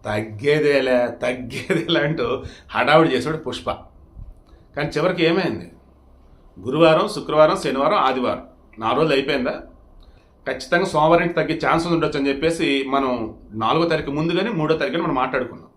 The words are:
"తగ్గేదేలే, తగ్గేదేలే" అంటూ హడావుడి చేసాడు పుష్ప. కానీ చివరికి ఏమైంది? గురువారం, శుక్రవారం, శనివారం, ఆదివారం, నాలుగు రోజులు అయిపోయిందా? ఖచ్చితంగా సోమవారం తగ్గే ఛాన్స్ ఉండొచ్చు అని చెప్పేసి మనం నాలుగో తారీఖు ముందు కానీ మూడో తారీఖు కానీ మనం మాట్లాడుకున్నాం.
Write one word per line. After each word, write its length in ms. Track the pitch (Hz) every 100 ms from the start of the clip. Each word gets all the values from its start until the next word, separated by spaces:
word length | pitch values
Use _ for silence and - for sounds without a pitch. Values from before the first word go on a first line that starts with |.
"తగ్గేదేలే, 1040 | 107 107 110 107 143 151 143 139 127 123 120 -
తగ్గేదేలే" 760 | 123 127 120 - - 170 - 160
అంటూ 420 | 147 156 117 127 - - -
హడావుడి 380 | 107 143 156 165
చేసాడు 280 | 123 135 156
పుష్ప. 340 | 127 - 117 - - - - - - - - - - 139
కానీ 120 | 151
చివరికి 360 | 147 170 180
ఏమైంది? 480 | 160 185 160 98 87 - - _ _ - - - - -
గురువారం, 480 | 104 151 165 160 202
శుక్రవారం, 480 | 151 - 151 156 190
శనివారం, 380 | 147 131 147
ఆదివారం, 480 | 190 131 127 120 92 - - - -
నాలుగు 220 | 110 131
రోజులు 140 | 160
అయిపోయిందా? 380 | 139 139 139 127 - - - - - - - _ _ -
ఖచ్చితంగా 360 | 127 - 175
సోమవారం 440 | 185 151 156 170 175
తగ్గే 320 | 170 147 160 135
ఛాన్స్ 200 | 160 175
ఉండొచ్చు 320 | 165 151 151
అని 100 | 139
చెప్పేసి 560 | 139 160 170 147 139 131
మనం 460 | 139 135 123 107 - -
నాలుగో 320 | 107 110 151
తారీఖు 260 | 170 151 143
ముందు 220 | 143 165
కానీ 180 | 170 214
మూడో 260 | 180 156 156
తారీఖు 160 | 139
కానీ 120 | 160
మనం 100 | 170
మాట్లాడుకున్నాం. 540 | 131 131 131 123 - -